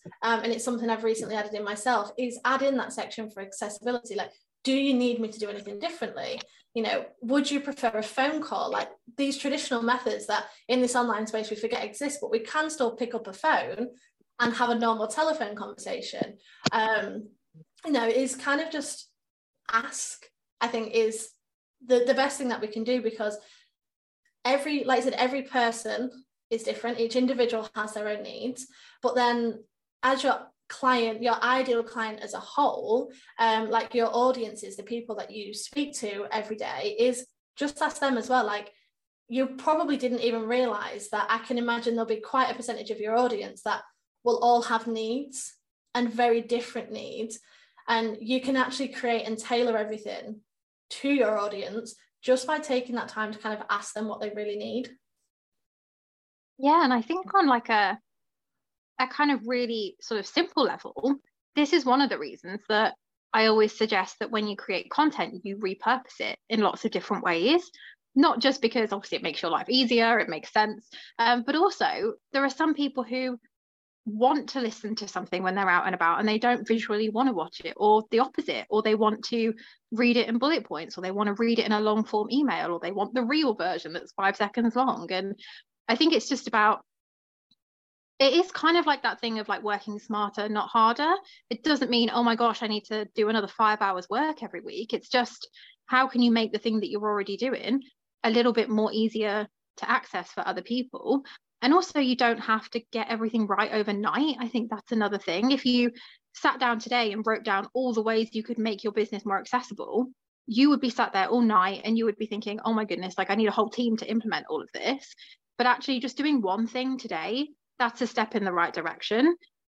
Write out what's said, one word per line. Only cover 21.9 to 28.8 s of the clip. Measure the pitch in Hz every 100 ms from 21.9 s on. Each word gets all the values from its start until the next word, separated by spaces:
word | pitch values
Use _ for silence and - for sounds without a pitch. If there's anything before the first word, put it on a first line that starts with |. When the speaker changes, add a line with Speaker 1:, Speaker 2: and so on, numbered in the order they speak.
| 247 240
Speaker 1:
the |
best | 247 277 -
thing | 262
that | 220
we | 214
can | 220
do, | 226 247
because | 226 220 208 208 - - _ _ _ _ _ _ _ _
every, | 240 277 285 294
like | 254 254
I |
said, | 254
every | - 254 269
person | 262 262 233 226 220 214 254 - _ _ -
is | 226
different. | 220 220 233 233
Each | 226 247
individual | 247 254 240 226 220
has | 220 214
their | 214 208
own | 208
needs. | - - 226 247 - -